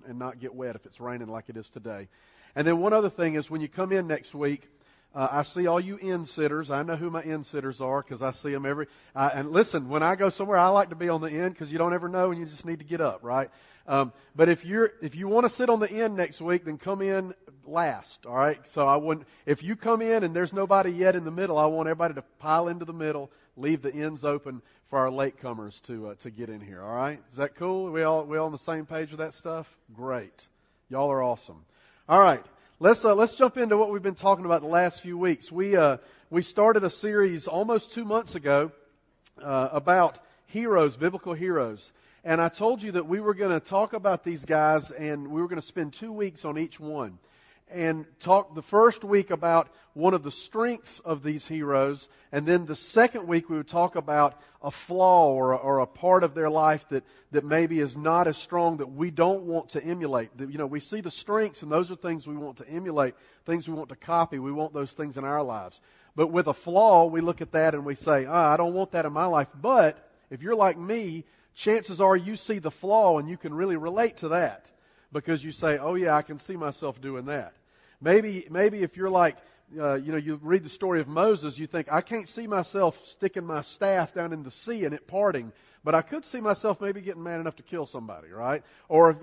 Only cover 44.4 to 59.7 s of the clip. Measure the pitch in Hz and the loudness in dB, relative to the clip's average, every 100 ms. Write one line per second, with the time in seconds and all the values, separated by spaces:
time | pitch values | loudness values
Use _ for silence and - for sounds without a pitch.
44.4 | 135 156 151 156 139 139 151 147 143 156 | -2 2 4 2 0 -8 -8 -8 -6 -6
45.4 | 175 170 - 185 151 - 226 214 202 156 | -6 -6 -10 -8 -8 -10 -12 -6 -8 -6
46.4 | 156 151 165 - 151 151 110 90 _ _ | -8 -6 -8 -10 -10 -8 -8 -12 _ _
47.4 | _ _ _ 180 160 160 151 _ 175 196 | _ _ _ -4 -4 -4 -8 _ 2 2
48.4 | 190 156 - 202 233 226 202 202 190 165 | 2 -8 0 6 6 4 2 2 2 0
49.4 | 170 165 160 _ _ 147 175 185 143 - | 4 4 2 _ _ 0 2 2 -2 -12
50.4 | - 220 233 233 - - 165 151 147 151 | -10 -4 -2 -4 -10 -14 -8 -6 -4 -6
51.4 | - 160 143 139 139 143 - _ _ 143 | -8 -6 0 2 2 -2 -12 _ _ -4
52.4 | 151 175 160 151 - 220 240 233 170 170 | 2 2 0 -8 0 4 4 2 -2 -2
53.4 | 165 156 147 170 175 175 147 147 143 - | -2 -6 -2 0 0 -2 -2 2 2 0
54.4 | - _ 143 - - 185 185 180 156 131 | -16 _ -12 -12 -6 2 6 8 6 4
55.4 | 127 127 139 139 127 - 180 185 170 147 | 2 0 0 0 0 -2 4 4 4 0
56.4 | 156 156 156 151 - 135 - _ _ 147 | 0 2 2 2 -2 -8 -8 _ _ -4
57.4 | 147 156 165 165 143 135 156 170 170 147 | 0 2 2 0 -2 -2 0 2 2 -2
58.4 | - 175 170 156 131 135 175 156 170 196 | -4 0 0 0 -6 -6 -4 2 2 2
59.4 | 175 165 - | -4 -6 -6